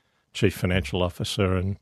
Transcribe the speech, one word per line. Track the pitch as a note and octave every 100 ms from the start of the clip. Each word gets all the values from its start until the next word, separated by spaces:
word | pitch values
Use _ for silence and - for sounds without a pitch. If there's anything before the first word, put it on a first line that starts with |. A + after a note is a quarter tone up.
| _ _ _
chief | - G#2 -
financial | F#2 F#2 - F#2+
officer | F2+ - A#2+ - F#2+ F#2
and, | F#2+ G2